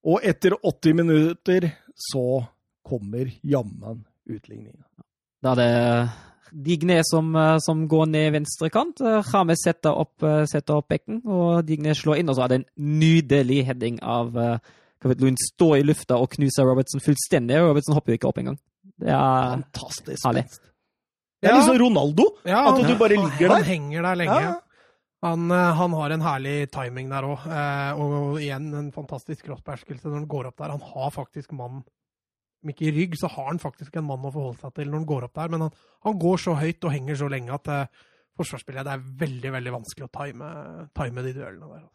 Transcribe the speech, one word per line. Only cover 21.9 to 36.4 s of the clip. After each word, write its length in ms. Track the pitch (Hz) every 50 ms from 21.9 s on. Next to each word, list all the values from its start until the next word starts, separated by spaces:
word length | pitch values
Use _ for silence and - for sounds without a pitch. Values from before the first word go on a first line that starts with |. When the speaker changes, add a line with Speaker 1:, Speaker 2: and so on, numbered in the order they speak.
| 214 147 139 147 151 175 277 427 - - _
Speaker 3:
Ja, 220 | 175 185 226 277 -
Speaker 1:
at 120 | 269 269
Speaker 3:
han, 100 | 240 240
Speaker 1:
du 40 | 247 208
bare 160 | 226 214 208
Speaker 3:
han, 80 | 208 185 156
Speaker 1:
ligger 160 | 135 139 170 185
Speaker 3:
han 140 | - - -
Speaker 1:
der. 0 |
Speaker 3:
henger 380 | 147 185 160 143 143 151 165 170
der 120 | 180 185
lenge. 260 | 175 175 185 220 311
Speaker 1:
Ja. 140 | - - 349 349 _ _ _ _ _ _ _ _ _ _ _ _ -
Speaker 3:
Han, 280 | 175 165 170 170 170
eh, 220 | 180 180 180 175 160
han 180 | 156 180 175
har 200 | 170 156 151 143
en 100 | 156 160
herlig 480 | 156 170 143 135 131 139 143 147 143 139
timing 380 | - 151 131 123 123 127 127 131
der 140 | 135 139 135
også, 240 | 139 147 123 139
eh, 440 | 160 160 147 147 143 139 139 139 139 147 147
og, 120 | 147 143
og 260 | 143 143 143 139 143 156
igjen 340 | 147 143 135 135 151 156 147
en 160 | 147 147 147
fantastisk 520 | 139 - 147 - 151 127 - - 156 - _
kroppsbeherskelse 580 | - 143 - - - 139 123 - - 143 123 _
når 80 | 160 147 147
han 80 | 151
går 180 | 151 147 139 123
opp 120 | 127 -
der. 120 | - 147 151
Han 100 | 147 143
har 300 | - - - 143 131 151
faktisk 400 | - - 131 _ _ 139 139 _
mannen, 320 | 156 135 123 123 131 139 131 _ _ _ _ _ _ _ _ _ _ _ _ _ _ _ _
om 60 | 156
ikke 180 | 139 _ 160
i 40 | 156 151
rygg, 200 | 151 185 180 165
så 100 | - - 160
har 160 | - - 135
han 100 | 135 165 170
faktisk 360 | - 147 - _ 147 - -
en 80 | 165 156
mann 140 | 147 135 131 131
å 80 | 139
forholde 280 | 135 151 139 127 123 -
seg 140 | - 135 _
til 120 | - 147
når 60 | 143 147 156
han 60 | 160
går 180 | 156 151 127 123
opp 100 | 123 _
der, 160 | 156 160 170
men 100 | 165 160
han, 100 | 160 156 _ _ _ _ _ _ _
han 160 | 208 220 185
går 180 | 160 175 185
så 160 | 170